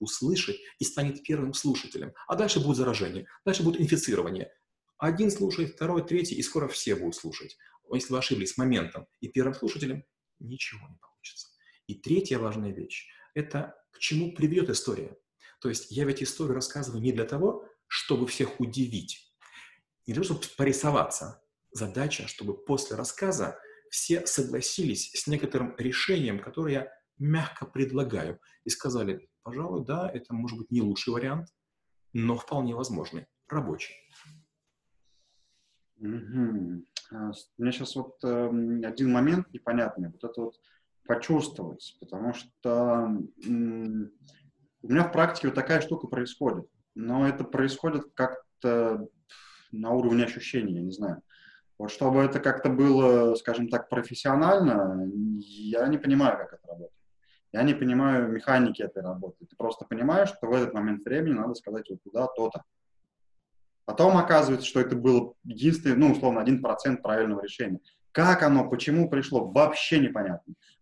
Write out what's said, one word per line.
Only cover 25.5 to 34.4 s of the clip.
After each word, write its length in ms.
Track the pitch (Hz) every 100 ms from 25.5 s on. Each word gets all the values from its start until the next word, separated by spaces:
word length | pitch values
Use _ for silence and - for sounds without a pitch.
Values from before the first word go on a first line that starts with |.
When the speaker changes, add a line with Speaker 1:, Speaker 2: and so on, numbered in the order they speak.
| 131 120 -
Speaker 1:
решением, 640 | 127 127 - 185 127 101
которое 320 | - - 156
я 160 | 135 - - _ -
мягко 480 | 147 160 151 - -
предлагаю, 720 | 135 131 127 127 104 80 - _ _
и 60 | -
сказали: 580 | - 143 123 101 95 - _
«Пожалуй, 420 | - 127 165 180
да, 240 | 113 156 185
это 240 | 123 -
может 240 | 117 120 113
быть 120 | 110
не 120 | 120
лучший 300 | 107 98 -
вариант, 360 | 117 131 156 165 _ _ _ _ _ _
но 240 | 120 113 120
вполне 380 | - 143 123
возможный, 520 | 117 131 95 - 85 - _ -
рабочий». 460 | 151 117 - - - _ - - -